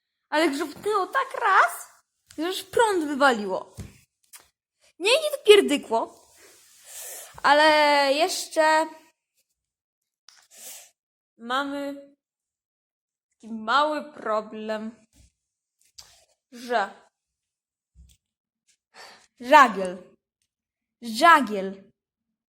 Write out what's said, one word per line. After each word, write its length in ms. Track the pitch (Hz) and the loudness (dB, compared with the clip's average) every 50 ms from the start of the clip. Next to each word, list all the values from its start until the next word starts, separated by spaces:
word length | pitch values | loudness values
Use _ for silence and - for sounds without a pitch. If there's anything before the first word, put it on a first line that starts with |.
| _ _ _ _ _ - | _ _ _ _ _ -4
ale 200 | 277 302 330 320 | -2 0 0 0
grzebnęło 560 | 277 277 339 285 - - - 403 427 403 370 | 0 -4 -8 -8 -10 -8 -6 -2 -2 -2 -2
tak 340 | 370 - 539 523 - - 523 | -2 -4 -4 -4 -4 -6 -4
raz, 480 | 480 415 381 427 640 679 - - - - _ _ _ _ _ _ _ _ - - | -2 2 2 4 2 2 0 -8 -16 -20 _ _ _ _ _ _ _ _ -10 -8
że 40 | 311 | -6
już 200 | 359 381 - - | -6 -6 -8 -10
prąd 420 | - - 480 466 427 392 349 302 | -6 0 0 2 2 2 -2 -4
wywaliło. 720 | 285 302 247 285 277 240 214 208 190 185 - - - - - - - - - _ _ _ _ _ _ - - - _ _ _ _ _ _ _ _ _ _ - | -4 -2 2 2 2 2 2 -4 -6 -6 -8 -8 -12 -18 -20 -20 -20 -20 -20 _ _ _ _ _ _ -20 -20 -20 _ _ _ _ _ _ _ _ _ _ -4
Nie 120 | 339 427 | 0 0
idzie 200 | 508 640 622 587 | 0 0 0 -4
to 140 | 571 - - | -8 -4 6
pierdykło, 840 | 427 415 403 269 240 285 240 - - 220 226 320 - - - _ _ _ _ - - - _ _ _ - - - - - - - - - - - - - - - | 6 8 8 8 2 -2 -4 -2 -2 -4 -4 -4 -4 -12 -20 _ _ _ _ -20 -20 -20 _ _ _ -20 -20 -20 -20 -18 -18 -16 -16 -16 -18 -18 -20 -16 -4 2
ale 220 | 277 285 294 311 311 302 302 294 294 294 285 277 277 269 | 2 4 6 6 4 4 4 4 4 4 2 2 0 0
jeszcze 720 | 302 330 370 - - - - - 320 311 311 311 311 320 320 - - _ _ _ _ _ _ _ _ _ _ _ _ _ _ _ _ _ _ _ _ _ _ _ _ _ _ _ _ _ _ - - - - - - - _ _ _ _ _ _ _ _ _ _ _ | 0 0 -2 -2 -6 -10 -6 -2 0 2 4 4 2 0 -2 -8 -20 _ _ _ _ _ _ _ _ _ _ _ _ _ _ _ _ _ _ _ _ _ _ _ _ _ _ _ _ _ _ -20 -20 -20 -18 -18 -20 -20 _ _ _ _ _ _ _ _ _ _ _
mamy 760 | 233 233 254 269 285 277 285 285 277 285 285 285 277 - _ _ _ _ _ _ _ _ _ _ _ _ _ _ _ _ _ _ _ _ _ _ _ _ _ | -10 -6 -4 -4 -4 -4 -6 -8 -8 -8 -10 -14 -18 -20 _ _ _ _ _ _ _ _ _ _ _ _ _ _ _ _ _ _ _ _ _ _ _ _ _
taki 200 | _ - 214 226 | _ -16 -14 -12
mały 580 | 220 220 220 247 277 302 311 302 294 - 294 - | -10 -6 0 0 2 2 2 -2 -4 -8 -10 -16
problem, 920 | - - 226 214 220 214 214 214 220 214 220 220 214 220 226 - _ _ _ _ _ - _ _ _ _ _ _ _ _ _ _ _ _ _ _ - - _ _ _ _ _ _ _ _ _ 262 | -12 -6 -4 -4 -4 -4 -6 -14 -12 -8 -8 -8 -8 -8 -12 -16 _ _ _ _ _ -20 _ _ _ _ _ _ _ _ _ _ _ _ _ _ -20 -20 _ _ _ _ _ _ _ _ _ -20
że 380 | 233 254 240 247 220 196 208 - - _ _ _ _ _ _ _ _ _ _ _ _ _ _ _ _ _ _ _ - - _ _ _ _ _ _ _ _ _ _ _ _ _ _ _ _ _ _ - - - - - _ _ _ - | -18 -10 -4 -4 -2 -4 -4 -8 -20 _ _ _ _ _ _ _ _ _ _ _ _ _ _ _ _ _ _ _ -20 -20 _ _ _ _ _ _ _ _ _ _ _ _ _ _ _ _ _ _ -20 -20 -20 -20 -20 _ _ _ -12
żagiel, 580 | 240 247 294 302 262 233 190 196 185 180 175 - - - _ _ _ _ _ _ _ _ _ _ _ _ _ _ _ _ _ _ 233 | 0 6 8 8 8 8 4 -4 -6 -6 -8 -12 -16 -20 _ _ _ _ _ _ _ _ _ _ _ _ _ _ _ _ _ _ -14
żagiel, 920 | 233 220 226 311 339 330 294 254 202 214 190 185 196 196 196 - _ _ _ _ _ _ _ _ _ _ _ _ _ _ _ | -10 -4 2 4 6 6 4 4 -2 -6 -6 -8 -8 -10 -14 -20 _ _ _ _ _ _ _ _ _ _ _ _ _ _ _